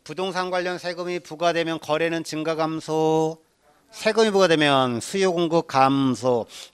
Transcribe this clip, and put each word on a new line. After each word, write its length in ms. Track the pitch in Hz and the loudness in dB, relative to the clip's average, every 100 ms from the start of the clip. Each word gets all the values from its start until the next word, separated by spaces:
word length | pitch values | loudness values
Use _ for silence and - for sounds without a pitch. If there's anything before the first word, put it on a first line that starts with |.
부동산 480 | - 151 190 180 185 | -16 -8 -6 -4 -4
관련 280 | 185 180 180 | -2 -4 -6
세금이 420 | 175 175 175 175 | -8 -8 -6 -8
부과되면 600 | - 156 170 170 165 160 | -8 -2 0 0 -2 -4
거래는 440 | - 156 165 165 | -2 -2 0 -2
증가, 300 | 156 156 156 | -6 -6 -4
감소, 880 | 156 156 160 - 156 156 160 156 160 _ _ _ _ _ | -2 -2 -4 -4 0 2 2 0 -4 _ _ _ _ _
세금이 400 | - 214 220 226 | -4 0 2 4
부과되면 680 | 196 185 160 147 135 127 117 | 6 4 4 4 4 2 -2
수요, 320 | - 196 190 | -4 -2 0
공급 340 | 175 170 165 160 | 0 0 0 0
감소, 800 | 139 135 139 135 117 127 123 104 - - | 2 4 4 0 0 0 -2 -4 -12 -20